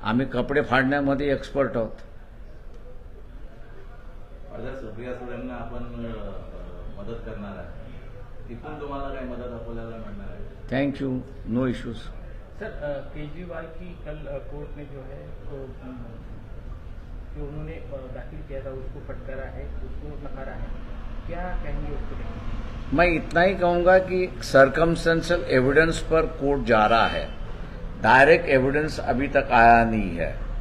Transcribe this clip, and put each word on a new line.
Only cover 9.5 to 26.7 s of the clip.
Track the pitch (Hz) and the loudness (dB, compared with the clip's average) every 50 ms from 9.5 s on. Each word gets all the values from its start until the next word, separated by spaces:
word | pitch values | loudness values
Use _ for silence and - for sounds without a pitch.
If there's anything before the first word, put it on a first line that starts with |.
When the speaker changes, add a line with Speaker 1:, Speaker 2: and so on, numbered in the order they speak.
| - | -8
Speaker 2:
आपल्याला | - - - - 117 117 117 113 | -10 -10 -8 -8 -8 -8 -8 -10
मिळणार | 113 107 104 - 98 98 104 | -10 -10 -10 -8 -8 -8 -8
आहे? | - - - - - - - - 127 131 139 | -8 -8 -10 -10 -10 -12 -8 -4 -2 0 0
Speaker 1:
Thank | 143 135 - 135 | 0 0 -2 -4
you, | 135 127 127 127 - - - - - 110 | -2 -2 -4 -6 -8 -12 -12 -6 -2 0
no | 123 131 | 0 0
issues. | 127 117 - - 123 113 - - - - - - - - - - - - - | 0 0 -2 -4 -8 -8 -8 -10 -10 -10 -10 -12 -12 -12 -12 -12 -12 -12 -10
Speaker 3:
सर, | 202 | -10
अ, | 220 - - 147 147 143 139 | -8 -8 -6 -6 -4 -4 -6
केजरीवाल | 143 - - 151 151 147 143 165 180 175 165 165 160 | -6 -10 -8 -8 -8 -8 -8 -10 -10 -10 -8 -10 -10
की | 160 - - 180 180 175 - - | -10 -10 -10 -10 -10 -12 -12 -10
कल, | 151 151 151 151 | -10 -10 -10 -8
अ, | 139 143 135 | -8 -8 -8
कोर्ट | - - 143 147 147 143 - | -8 -8 -10 -10 -10 -10 -10
ने | 143 143 | -12 -12
जो | 135 135 139 | -12 -12 -12
है, | 127 131 139 143 147 147 147 - - 147 | -12 -12 -12 -12 -12 -12 -12 -10 -10 -8
तो, | 139 135 135 131 131 - 127 | -8 -8 -10 -10 -12 -12 -12
अ, | 127 127 123 120 117 113 - - - - - - - - - - - - - - - - - - - - - - - - | -12 -12 -10 -12 -12 -12 -12 -12 -12 -12 -12 -12 -12 -12 -10 -10 -10 -10 -10 -10 -12 -12 -12 -12 -12 -12 -12 -10 -10 -8
जो | 147 143 143 | -8 -8 -8
उन्होंने, | 147 151 151 151 - | -6 -8 -8 -8 -8
अ, | 120 - - 143 135 131 127 120 | -10 -10 -10 -10 -10 -10 -10 -10
दाखिल | - - - - - | -10 -10 -10 -10 -12
किया | - - 143 139 131 | -10 -8 -8 -8 -8
था, | 135 | -8
उसको | 131 120 117 - - - - - | -8 -8 -8 -8 -8 -8 -10 -8
फटकारा | 131 123 120 110 104 131 131 127 | -10 -8 -8 -8 -8 -8 -8 -8
है, | - - - | -8 -8 -8
उसको | - - - - - - - - 147 | -6 -6 -6 -6 -6 -6 -8 -8 -8
नकारा | 147 - - 143 - 139 135 131 120 | -8 -8 -8 -8 -8 -6 -8 -8 -6
है। | - 110 - - - - - - - - - - - - | -6 -6 -6 -6 -6 -6 -8 -8 -8 -8 -6 -8 -6 -6
क्या | - 170 175 180 180 175 - - | -6 -4 -4 -4 -2 -2 -2 -2
कहेंगे | 147 147 143 147 147 143 | -2 -2 -2 -2 -2 -4
उसको | 139 - - - | -4 -4 -4 -4
लेकर? | - - - - - - - - - - - - - - - - | -4 -4 -6 -6 -6 -4 -4 -4 -4 -6 -6 -6 -6 -4 0 6
Speaker 1:
मैं | 143 170 | 6 6
इतना | 180 165 151 - - - 170 | 6 6 2 0 2 6 6
ही | 175 190 202 | 6 6 6
कहूंगा | 185 175 175 175 175 175 175 185 190 | 4 4 4 4 6 8 8 8 8
कि | 185 - 180 185 185 180 - - | 8 6 2 0 0 0 -2 -6
सर्कमस्टेंशियल | - - - 135 135 139 - 160 165 170 165 165 - 165 165 165 139 - 175 170 - | -6 6 10 10 10 10 8 4 4 4 4 2 4 2 2 2 2 2 0 0 2
एविडेंस | - 143 131 127 135 139 151 165 165 160 165 - - | 4 4 6 6 8 8 8 6 6 4 -2 0 2
पर | 151 160 156 | 4 4 4
कोर्ट | 147 - - 135 143 143 139 120 | 2 -2 -2 0 2 2 2 4
जा | 110 | 4